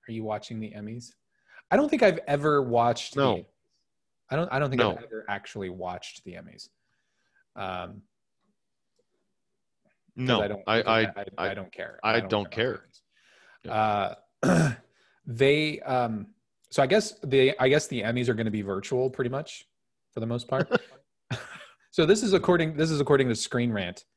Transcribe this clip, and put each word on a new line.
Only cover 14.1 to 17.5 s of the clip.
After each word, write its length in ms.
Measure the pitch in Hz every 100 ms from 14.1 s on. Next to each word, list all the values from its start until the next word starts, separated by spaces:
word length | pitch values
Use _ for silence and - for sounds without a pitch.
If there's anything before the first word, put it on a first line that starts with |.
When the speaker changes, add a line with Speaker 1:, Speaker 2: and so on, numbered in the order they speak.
| - _ _
Speaker 1:
Uh, 320 | - 175 156 117 _ _
<clears throat> 260 | _ _ -
they, 540 | 117 135 147 156 151
um, 480 | - 127 120 110 101 _ _ _ _
so 120 | -
I 40 | 135
guess 320 | 202 214 -
the, 300 | 143 135 131